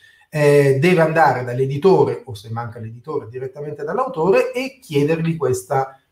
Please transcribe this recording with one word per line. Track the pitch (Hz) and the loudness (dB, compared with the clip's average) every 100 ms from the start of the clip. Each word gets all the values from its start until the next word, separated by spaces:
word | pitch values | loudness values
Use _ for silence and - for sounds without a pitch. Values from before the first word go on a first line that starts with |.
| _ _ _ | _ _ _
Eh, | 151 147 143 139 131 | 0 4 6 4 4
deve | 170 170 | 4 4
andare | 160 160 151 120 | 2 4 2 2
dall'editore, | 120 123 135 147 190 160 127 120 | -4 -4 -2 2 4 4 2 -2
o | - | -10
se | 107 113 | -16 -10
manca | 113 117 113 | -10 -8 -12
l'editore, | 110 120 151 151 110 | -14 -16 -10 -10 -10
direttamente | 127 131 147 151 147 | -12 -12 -12 -12 -10
dall'autore, | 147 208 262 156 175 - 254 | -8 -6 -6 -2 2 2 0
e | 247 262 - | -4 -8 -10
chiedergli | - 143 147 165 165 165 | -4 -2 0 0 -2 -2
questa | 127 - - 139 135 - _ | -2 -2 -2 -4 -4 -10 _